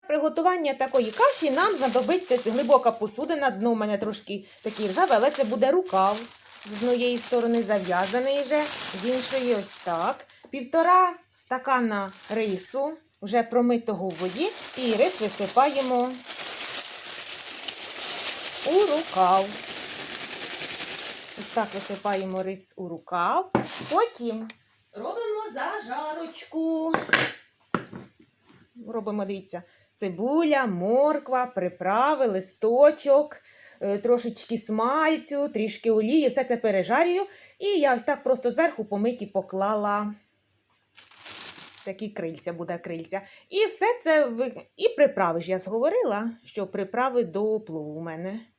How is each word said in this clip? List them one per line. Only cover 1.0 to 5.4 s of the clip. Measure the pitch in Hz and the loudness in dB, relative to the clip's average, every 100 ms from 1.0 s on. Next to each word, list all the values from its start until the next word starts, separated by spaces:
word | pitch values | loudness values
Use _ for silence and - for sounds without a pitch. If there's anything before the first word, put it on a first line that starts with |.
| 220 | 0
каші | - 523 539 311 | 4 4 4 0
нам | 262 403 349 | 2 2 2
знадобиться | 262 254 214 359 370 247 | 2 2 2 0 2 0
глибока | 220 233 254 277 240 | 2 0 6 6 6
посудина. | 226 208 220 320 320 277 | 0 -6 -4 -2 0 0
Дно | 190 233 | 0 0
у | |
мене | 226 208 202 | 0 0 -2
трошки | 208 208 - 202 - - | -4 -8 -8 -10 -10 -12
таке | 220 214 214 | -8 -4 -2
ржаве, | 190 370 233 | 2 4 6
але | 254 | 4
це | 269 | 2